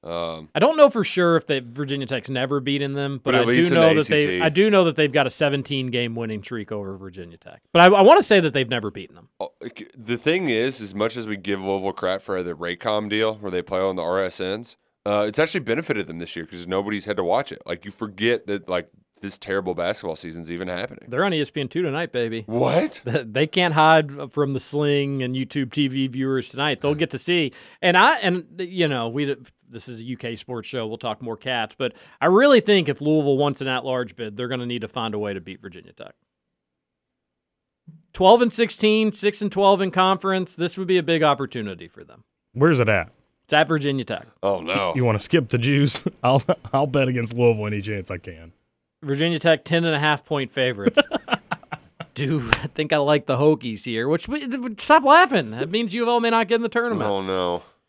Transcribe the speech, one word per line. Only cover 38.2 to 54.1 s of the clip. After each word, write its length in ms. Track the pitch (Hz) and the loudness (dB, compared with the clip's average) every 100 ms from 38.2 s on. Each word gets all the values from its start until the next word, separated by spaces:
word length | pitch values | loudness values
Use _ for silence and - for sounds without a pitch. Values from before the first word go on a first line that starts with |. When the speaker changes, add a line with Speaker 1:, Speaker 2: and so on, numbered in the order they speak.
| 190 233 | 6 8
Speaker 2:
and 100 | 240 | 6
sixteen, 600 | - 233 - 214 214 214 | 2 -2 0 2 2 0
six 300 | 208 202 202 | 0 -4 -2
and 100 | 208 | -4
twelve 300 | 196 196 196 | 2 4 4
in 100 | 190 | 2
conference. 640 | 185 185 190 196 190 180 - | 2 2 2 0 -2 -4 -4
This 220 | 170 185 | -4 -4
would 100 | 180 | 0
be 100 | 180 | 0
a 60 | |
big 200 | 156 165 | 2 2
opportunity 640 | 151 139 135 123 101 90 87 | 2 2 -2 -8 -10 -12 -16
for 160 | - | -20
them. 200 | - 110 _ _ _ | -20 -20 _ _ _
Speaker 3:
Where's 260 | - 156 143 | 2 4 6
it 100 | 110 | 4
at? 220 | 101 80 _ _ _ _ | 2 -2 _ _ _ _
Speaker 2:
It's 80 | |
at 140 | 151 156 | 4 4
Virginia 360 | 160 143 135 | 0 -2 -4
Tech. 240 | 117 110 - _ | -6 -8 -10 _
Speaker 1:
Oh, 160 | 98 95 | -2 0
no. 320 | 82 98 92 82 | -2 -2 0 0
Speaker 3:
You 100 | 120 | 2
wanna 140 | 107 | 0
skip 300 | - - 123 | 2 2 2
the 80 | 123 | -2
juice? 460 | 123 143 143 - - | 2 2 2 0 -6
<laughs> 100 | - | -2
I'll, 200 | 127 135 - - - | 2 2 2 -4 -2
I'll 140 | 139 143 | -2 0
bet 200 | 139 131 | 0 0
against 280 | 127 113 117 | -2 -4 2
Louisville 320 | 120 110 107 | 4 4 -2
any 140 | 104 | -4
chance 300 | 98 104 90 | -6 -8 -8
I 60 | 90 | -10
can. 340 | 92 80 82 _ _ _ _ _ | -12 -18 -20 _ _ _ _ _
Speaker 2:
Virginia 360 | 147 139 165 165 | -6 -2 0 2
Tech, 240 | 170 160 | 2 2
ten 220 | - 170 170 | 2 0 0
and 100 | 147 | 0
a 40 | |
half 260 | 151 147 _ | 0 0 _
point 260 | 147 127 | -4 -4
favorites. 480 | - 127 104 98 - - 320 - 240 _ - | -2 -2 0 2 2 0 -4 -4 -6 _ -12
<laughs> 540 | - - _ _ - | -12 -16 _ _ -16
Dude, 400 | - 135 151 117 - | -8 -4 -4 -2 -4
I 100 | 151 | -4
think 240 | - 151 | -6 0
I 40 | 151 | 0
like 280 | 143 151 143 | 4 2 2
the 120 | 127 | 2
Hokies 460 | 147 143 120 107 - | 4 2 -2 -8 -6
here, 220 | 113 | -4
which, 180 | 127 | -2